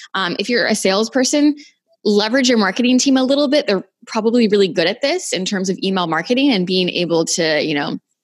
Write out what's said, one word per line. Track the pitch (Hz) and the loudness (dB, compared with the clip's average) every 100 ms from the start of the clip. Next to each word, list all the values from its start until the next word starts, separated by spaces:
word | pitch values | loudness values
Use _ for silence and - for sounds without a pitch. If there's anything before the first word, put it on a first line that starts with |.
| - | -10
Um, | 190 180 165 | -6 -4 -4
if | 202 | -2
you're | 240 - | -2 0
a | |
salesperson, | 214 190 190 220 262 262 294 294 294 - _ _ _ | 0 0 0 0 -2 0 2 2 0 -8 _ _ _
leverage | - 208 214 262 247 | 0 2 2 2 2
your | 233 | 2
marketing | 190 190 240 254 | 2 0 2 2
team | 277 262 | 2 2
a | |
little | 262 277 294 | 2 0 2
bit. | 294 - | 0 0
They're | 196 - _ - | -2 -4 _ -10
probably | 226 220 240 220 | -4 0 2 4
really | 202 196 | 4 2
good | 180 165 | 2 -2
at | 233 | 0
this | 277 359 - | -2 -4 -4
in | - 185 | -6 -4
terms | 202 190 | -4 -2
of | 185 | -2
email | 190 190 170 | -2 -2 -2
marketing | 160 170 247 285 | -2 0 0 2
and | 214 180 | 2 0
being | 185 180 | 0 0
able | - 170 165 165 | -2 0 0 0
to, | - 165 151 | -2 0 0
you | 151 | 0
know, | 147 151 190 _ _ | -2 -4 -6 _ _